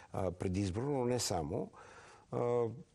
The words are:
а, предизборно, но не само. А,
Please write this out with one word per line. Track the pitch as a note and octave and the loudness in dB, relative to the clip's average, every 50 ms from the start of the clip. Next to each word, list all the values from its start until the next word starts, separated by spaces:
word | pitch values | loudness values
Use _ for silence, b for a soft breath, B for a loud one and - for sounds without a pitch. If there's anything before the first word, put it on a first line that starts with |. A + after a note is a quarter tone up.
| B B - | B B -4
а, | G2 F#2+ F2+ | -2 -2 -2
предизборно, | E2 - - G2 F2+ G2 G2+ F#2+ F2 G#2+ B2+ C#3+ | 0 0 0 0 2 2 2 0 0 -2 0 0
но | D3 C3 B2 | 0 2 2
не | A#2+ B2 A#2+ | 2 2 2
само. | - - G2+ F2 D2+ C#2+ F2+ - - - B B B B B B B B B B B - | 2 2 0 0 0 0 -2 -2 -4 -4 B B B B B B B B B B B -4
А, | - B2 A#2+ A#2+ A#2+ A#2+ A#2+ A2+ A2+ C3 - - - | -2 0 2 4 4 4 2 0 -2 -6 -12 -16 -20